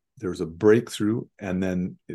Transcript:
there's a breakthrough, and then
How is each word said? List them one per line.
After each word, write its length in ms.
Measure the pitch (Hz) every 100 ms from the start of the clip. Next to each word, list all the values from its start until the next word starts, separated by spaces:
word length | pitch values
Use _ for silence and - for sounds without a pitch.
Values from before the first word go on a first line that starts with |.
| _ _
there's 220 | 98 87
a 60 | 85
breakthrough, 800 | 82 107 113 - - 104 117 - -
and 220 | 101 92
then 360 | 95 90 90 90 -